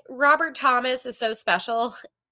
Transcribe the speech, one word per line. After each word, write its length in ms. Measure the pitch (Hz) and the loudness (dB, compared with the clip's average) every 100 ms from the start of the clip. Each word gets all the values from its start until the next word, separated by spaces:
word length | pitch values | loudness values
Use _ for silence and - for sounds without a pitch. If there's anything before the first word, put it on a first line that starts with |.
| - | -14
Robert 440 | 254 285 302 330 | 2 4 4 2
Thomas 520 | 269 269 247 254 254 247 | 0 2 2 0 -4 -6
is 100 | 226 | -4
so 160 | 226 | -4
special, 640 | 220 - 180 - 226 233 - - _ _ | -2 0 0 0 -2 -2 -6 -20 _ _